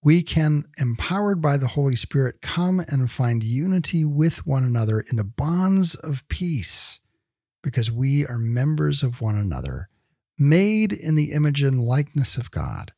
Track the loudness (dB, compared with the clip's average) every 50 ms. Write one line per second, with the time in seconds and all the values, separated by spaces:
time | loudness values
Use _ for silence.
0 | 6 6 6 6 4 2 0 2 2 4 2 0 -2 -6 _ -4 -2 -2 -2 -4
1 | -4 -2 -2 0 0 0 0 2 2 2 2 2 0 0 0 0 0 2 0 -2
2 | -4 -2 0 0 0 0 -2 _ -10 -6 -4 -2 0 0 0 0 -2 -2 0 0
3 | 0 -2 0 -2 0 0 0 0 -2 -2 -2 -2 0 0 0 0 0 0 0 0
4 | 0 0 2 2 2 2 0 -2 -4 -2 0 0 2 2 2 2 2 2 0 -2
5 | -2 -2 -2 -2 -2 -4 -4 -4 -2 0 0 2 2 4 4 2 2 0 -2 -6
6 | -6 -8 -8 -8 -6 _ -6 -4 -2 -2 -2 -2 -4 -4 -6 -6 -8 -8 -10 -14
7 | _ _ _ _ _ _ _ _ _ _ _ _ -8 -4 -2 -2 -2 -2 -2 0
8 | 0 2 2 2 0 0 -2 -2 -2 0 0 0 0 0 0 0 0 0 0 0
9 | -2 -2 -2 -2 -2 -2 0 0 0 -2 -4 -4 -6 -6 -6 -8 -10 -12 _ _
10 | _ _ _ _ _ _ _ 2 4 4 6 6 4 4 2 2 0 0 -2 -4
11 | -2 0 2 2 2 0 0 0 0 0 0 2 0 2 2 0 0 0 0 0
12 | 0 0 _ -2 -2 -2 -4 -6 -8 -6 -6 -6 -6 -6 -8 -10 -12 -14 _